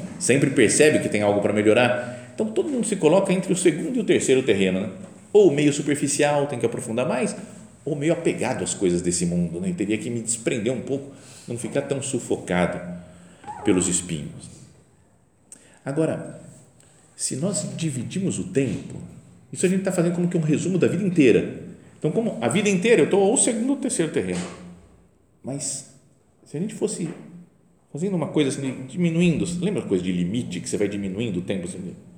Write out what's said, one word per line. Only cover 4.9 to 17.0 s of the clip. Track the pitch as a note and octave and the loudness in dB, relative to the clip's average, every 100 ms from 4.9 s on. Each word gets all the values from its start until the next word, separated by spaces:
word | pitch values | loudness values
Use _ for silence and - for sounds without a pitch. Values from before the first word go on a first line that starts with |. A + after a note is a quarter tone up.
| - - - - | -10 -16 -20 2
Ou | G#3 F#3+ | 6 6
meio | C#3+ D3 | 6 2
superficial, | C#3+ D3 C#3 - - D3 D3 C#3+ | 2 -2 0 0 2 2 2 0
tem | B2 | 0
que | A2+ | -2
aprofundar | - - A2+ C#3 | -2 -4 -2 -2
mais, | A#3 A3+ - - - - - - | 0 -2 -4 -14 -18 -20 -12 -8
ou | D3 | -2
meio | D3 | 0
apegado | E3 C3+ - A2+ B2+ | 0 0 0 -2 -2
às | F2 | -4
coisas | - F#2+ F2 | 0 2 2
desse | E2+ E2+ F2 | 0 0 0
mundo, | F2 E2+ E2+ | 0 -2 -2
né? | F#2+ | -4
E | |
teria | F2 G2+ A2 | -2 -2 -2
que | A2 | -2
me | A#2+ | -6
desprender | A2 - - C3+ G#2 | -4 -4 -2 -2 -2
um | B2+ | -4
pouco, | - C3+ - - - - - | -4 -6 -8 -18 -20 -20 -10
não | A#2+ | -8
ficar | A2 C#3 | -4 -4
tão | C#3 C#3 | -2 -4
sufocado | B2+ B2 - G2+ - F2+ F2 - - - - - - - - - | -2 -6 -2 -4 0 0 2 -2 -10 -12 -14 -20 -20 -20 -14 -4
pelos | - F#2 F2+ | 2 2 2
espinhos. | F2 F2 D#2+ C#2+ - - - - - _ _ _ _ _ _ _ - - - - | -2 -4 -8 -8 -14 -18 -20 -20 -20 _ _ _ _ _ _ _ -20 -20 -14 -6
Agora, | C#3+ D#3+ G#2 - - - - - _ - _ | -2 0 -2 -8 -16 -20 -20 -20 _ -20 _